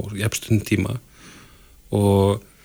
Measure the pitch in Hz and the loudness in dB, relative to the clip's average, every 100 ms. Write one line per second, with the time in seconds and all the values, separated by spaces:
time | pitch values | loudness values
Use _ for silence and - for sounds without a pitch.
0 | 98 101 107 - - 107 - 98 95 120 | -4 -6 -6 -4 -2 -2 0 -2 -2 -6
1 | - - - - - - - - - 104 | -12 -20 -20 -20 -20 -20 -20 -20 -4 2
2 | 101 98 98 95 - _ | 4 4 4 0 -6 _